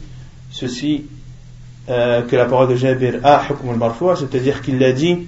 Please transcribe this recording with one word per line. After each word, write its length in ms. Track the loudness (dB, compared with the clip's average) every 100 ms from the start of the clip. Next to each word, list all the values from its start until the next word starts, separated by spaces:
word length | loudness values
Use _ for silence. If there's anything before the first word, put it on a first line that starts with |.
| -16 -18 -18 -20 -16
ceci, 540 | -10 -8 -4 -2 -2 -6 -16 -18 -18 -20 -20 -20 -14 -4
euh, 320 | 0 2 2
que 140 | 2 2
la 100 | 4
parole 220 | 4 4
de 80 | 4
Jabir 440 | 2 2 0 2
a 200 | 6 6 4
hukm 180 | -4 -4
al-marfu', 480 | -2 -2 0 0 0
c'est-à-dire 460 | 0 -2 0 -2
qu'il 160 | -2 2
l'a 140 | 4
dit, 340 | 4 2 0